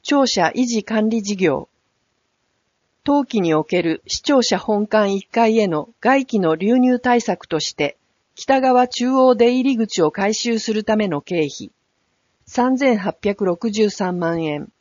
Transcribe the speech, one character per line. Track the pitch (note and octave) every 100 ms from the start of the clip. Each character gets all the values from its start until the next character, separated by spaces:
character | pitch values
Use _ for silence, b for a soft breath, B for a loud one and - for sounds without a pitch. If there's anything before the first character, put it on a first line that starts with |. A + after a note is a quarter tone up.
庁 | - C#4+
舎 | B3+ - E3
維 | -
持 | B3 A3+
管 | G3+ A3 G#3+
理 | A3+
事 | G3+
業。 | G3 F3+ C3 - _ _ _ _ _ _ _ _ _ _ _ _ _
当 | - C#4+
期 | C4+ A3
に | E3+
お | D#3
け | D#3 F3+
る | E3 D#3+ -
市 | -
庁 | - C#4
舎 | A#3 F#3
本 | - G#3 G#3
館 | G#3+ G3+
一 | G3 -
階 | A3+ A3+ A3+
へ | G3+
の | D3+ - _
外 | - C#4
気 | C4+ A3
の | E3+
流 | D#3+ G3 B3+
入 | B3+ B3
対 | B3 A#3+
策 | A3 F3+
と | - D#3+
し | -
て、 | - D3 - _ _ _
北 | - - C4+
側 | C4 B3 B3
中 | - B3
央 | C4 B3+
出 | A3 A#3
入 | B3+
り | B3+ A#3+
口 | A3 -
を | D3+
改 | - G3+
修 | A3 A#3 A3+
す | A3
る | G#3+
た | A3
め | G#3+ G3+
の | D3
経 | - E3+ D3
費、 | - G2 _ _ _ _ _ _ _
三 | _ - B3+ C4
千 | C4+ A3
八 | F#3 -
百 | G3+ G3+
六 | G3 F3 A#3
十 | G#3 G#3
三 | - F#3 F3+
万 | E3 E3+
円。 | D#3 D3 - _